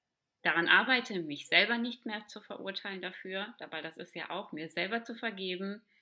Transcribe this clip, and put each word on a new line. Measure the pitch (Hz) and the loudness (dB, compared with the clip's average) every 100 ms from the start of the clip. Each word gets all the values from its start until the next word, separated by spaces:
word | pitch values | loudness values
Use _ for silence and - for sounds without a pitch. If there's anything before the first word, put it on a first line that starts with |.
| _ _ _ _ | _ _ _ _
daran | 175 160 170 | 2 4 8
arbeite, | 180 233 254 240 196 | 8 8 4 2 -2
mich | 156 143 - | -2 -6 4
selber | 170 202 233 | 6 6 2
nicht | 240 233 226 | 0 -4 -6
mehr | 214 220 | -6 -8
zu | 214 | -14
verurteilen | - - 190 190 202 190 | -10 -8 -6 -6 -6 -6
dafür, | 180 185 190 190 214 - | -8 -8 -6 -6 -6 -10
da, | 160 | -10
weil | 160 | -8
das | 156 - | -8 -10
ist | 175 | -12
ja | - 160 | -8 -6
auch, | 175 - | -6 -6
mir | 156 160 | -8 -6
selber | - 185 226 | -2 -2 -2
zu | 226 | -4
vergeben, | 233 226 190 190 185 196 208 _ _ | -6 -6 -4 -4 -4 -4 -8 _ _